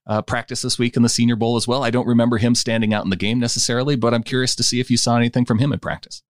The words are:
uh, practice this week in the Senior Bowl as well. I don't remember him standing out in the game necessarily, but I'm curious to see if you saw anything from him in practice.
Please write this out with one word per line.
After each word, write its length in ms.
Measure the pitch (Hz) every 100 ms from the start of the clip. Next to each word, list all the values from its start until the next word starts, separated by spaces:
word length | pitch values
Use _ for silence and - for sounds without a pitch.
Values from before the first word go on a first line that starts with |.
| -
uh, 140 | 107
practice 400 | - 123 - 123
this 180 | 127 -
week 160 | 123 123
in 80 |
the 60 | 120
Senior 260 | - 120 117
Bowl 220 | 113 120
as 100 | 113
well. 160 | 127
I 80 | 120
don't 160 | 123 120
remember 300 | 117 117 117
him 180 | 120 120
standing 380 | - 113 107
out 100 | 107
in 60 | 95
the 80 | 92
game 200 | 98 120
necessarily, 600 | 117 - - 120 135 139
but 160 | 117
I'm 100 | 117
curious 320 | 113 127 127 -
to 80 |
see 160 | 113 123
if 100 | 127
you 60 | 120
saw 220 | - 120
anything 260 | 120 127
from 160 | 123 113
him 140 | 143
in 60 | -
practice. 440 | - - - - _